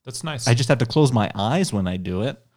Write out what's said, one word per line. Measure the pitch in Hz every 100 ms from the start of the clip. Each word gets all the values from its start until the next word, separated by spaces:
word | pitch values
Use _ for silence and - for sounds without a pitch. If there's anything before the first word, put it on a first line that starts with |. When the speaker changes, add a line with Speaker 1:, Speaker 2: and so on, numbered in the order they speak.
Speaker 1:
That's | - -
nice. | 160 139 -
Speaker 2:
I |
just | 117 131
have | 127
to | 123
close | 156 139
my | 120 101
eyes | 98 107 175 185
when | 101 92
I | 92
do | 90 92
it. | 127 - _